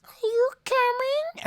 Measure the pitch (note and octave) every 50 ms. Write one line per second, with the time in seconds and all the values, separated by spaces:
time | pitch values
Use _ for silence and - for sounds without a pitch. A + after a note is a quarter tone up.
0 | _ - - - - A4 A4+ A#4 A#4+ C5 - - _ - B4 C5 B4 B4 A#4+ B4
1 | C5 C5 C#5 D5 D5+ E5 E5+ - -